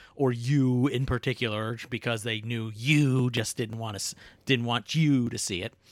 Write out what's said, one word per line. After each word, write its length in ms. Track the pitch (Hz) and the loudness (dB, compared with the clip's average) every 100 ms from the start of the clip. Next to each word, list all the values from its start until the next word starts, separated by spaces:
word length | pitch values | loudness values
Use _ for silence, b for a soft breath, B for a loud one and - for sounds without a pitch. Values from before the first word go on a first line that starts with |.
| B B | B B
or 160 | 131 | 0
you 540 | 120 120 143 131 123 139 | 2 2 4 4 4 2
in 180 | 120 131 | 0 -2
particular, 720 | 123 - 120 117 107 110 117 - | -2 -2 -2 -2 -2 -4 -8 -8
because 340 | 117 120 113 | -6 -2 -2
they 180 | 113 110 | -4 -6
knew 320 | 113 117 113 107 | -4 -4 -6 -4
you 560 | 123 151 139 127 123 | 2 4 4 4 2
just 240 | 120 110 - | 0 -4 -4
didn't 220 | 110 113 | -6 -6
want 160 | 113 | -8
to 80 | 98 | -6
s-, 140 | - - B B - | -8 -10 B B 0
didn't 200 | 127 120 | 0 2
want 300 | 120 - 160 | -2 -2 2
you 340 | 156 135 120 | 4 4 2
to 80 | 117 | -4
see 240 | - 90 | -4 -4
it." 100 | 101 _ b | -6 _ b